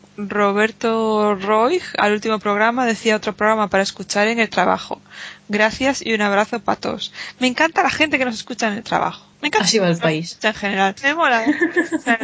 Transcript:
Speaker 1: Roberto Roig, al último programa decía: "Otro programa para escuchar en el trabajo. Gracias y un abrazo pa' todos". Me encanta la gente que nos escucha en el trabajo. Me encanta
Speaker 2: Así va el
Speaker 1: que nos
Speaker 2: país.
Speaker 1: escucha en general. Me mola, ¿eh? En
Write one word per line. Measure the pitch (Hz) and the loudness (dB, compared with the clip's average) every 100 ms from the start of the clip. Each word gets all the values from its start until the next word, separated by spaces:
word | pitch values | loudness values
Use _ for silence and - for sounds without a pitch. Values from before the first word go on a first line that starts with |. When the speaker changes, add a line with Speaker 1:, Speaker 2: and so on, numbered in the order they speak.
| - - | -16 -12
Speaker 1:
Roberto | 202 202 202 202 214 - 233 226 220 214 208 196 | -4 0 2 2 0 0 -2 0 0 2 2 0
Roig, | 196 214 240 359 - - | 0 2 2 0 -4 0
al | 208 | 2
último | 214 220 214 | 2 0 -2
programa | 214 202 220 240 247 | 0 2 2 2 0
decía: | 214 226 | 0 0
"Otro | 214 - 196 | 0 0 0
programa | 214 220 202 | 2 2 2
para | 190 | 0
escuchar | 196 - 190 202 214 | 0 -4 -4 0 2
en | 233 | 2
el | 214 | 0
trabajo. | - 185 185 - - - - - - - | 2 2 2 -2 -12 -12 -18 -18 -16 -4
Gracias | 208 214 - 262 269 | 0 2 2 -2 0
y | 226 | -2
un | 220 | 0
abrazo | 208 202 214 233 | 2 2 0 -2
pa' | - | -2
todos". | 208 226 214 - - - - | -2 -4 -6 -8 -12 -14 -2
Me | 254 | -2
encanta | 247 330 330 | 2 0 2
la | 330 | 0
gente | - 311 277 | 0 0 0
que | |
nos | 254 | -2
escucha | 220 - 247 226 | -4 -10 -4 -4
en | |
el | 208 | -4
trabajo. | - 160 139 - - _ | -2 -2 -2 -6 -18 _
Me | 294 | -2
encanta | - 190 | 0 2
Speaker 2:
Así | 220 | 2
va | 180 | 2
el | |
Speaker 1:
que | 170 | 2
nos | |
Speaker 2:
país. | 165 156 170 | 0 -2 -4
Speaker 1:
escucha | - 220 | -4 -4
en | |
general. | 214 202 196 196 196 | -2 -2 0 0 0
Me | 277 | -2
mola, | 320 311 233 | 2 2 2
¿eh? | 226 294 339 349 339 311 - | 2 0 0 0 -2 -2 0
En | 226 | -2